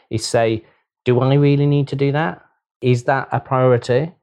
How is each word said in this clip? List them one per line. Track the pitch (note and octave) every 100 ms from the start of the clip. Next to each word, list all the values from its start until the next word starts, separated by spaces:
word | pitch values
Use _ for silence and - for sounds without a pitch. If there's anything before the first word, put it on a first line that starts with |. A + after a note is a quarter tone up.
| _
is | A2 -
say, | A#2+ A2+ A2 - _ _ _ -
'Do | A#2+
I | C3 C#3+
really | C#3+ C#3+ C#3+
need | C#3+ C#3
to | C#3
do | C#3
that? | C#3+ E3+ - _ _ _ _
Is | B2+ B2 B2
that | C3+ -
a | B2+
priority?' | - C3 B2+ A#2+ - B2 D#3+ -